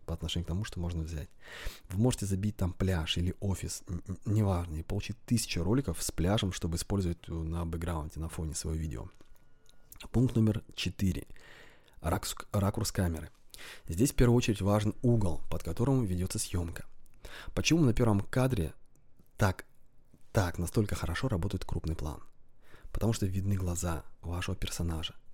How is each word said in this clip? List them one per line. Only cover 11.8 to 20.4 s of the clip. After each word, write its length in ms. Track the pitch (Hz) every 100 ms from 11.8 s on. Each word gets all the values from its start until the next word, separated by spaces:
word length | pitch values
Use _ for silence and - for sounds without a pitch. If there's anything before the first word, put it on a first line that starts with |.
| - -
Ракс-, 460 | 82 - - - -
ракурс 400 | 101 98 - 107
камеры. 380 | - 87 80 - - - - - - -
Здесь 240 | 82 135
в 20 |
первую 220 | - 120 120
очередь 260 | 120 101
важен 320 | 95 104 104 -
угол, 400 | 120 113 95 - -
под 120 | -
которым 400 | - - 131 135
ведётся 340 | 104 90 92 104
съёмка. 480 | - 87 82 - - - - - - - -
Почему 320 | - - 160
на 80 | 131
первом 280 | 113 113 101
кадре 540 | - 131 127 113 76 - - - - - - -
так, 300 | 101 - - - - - - - -
так, 260 | -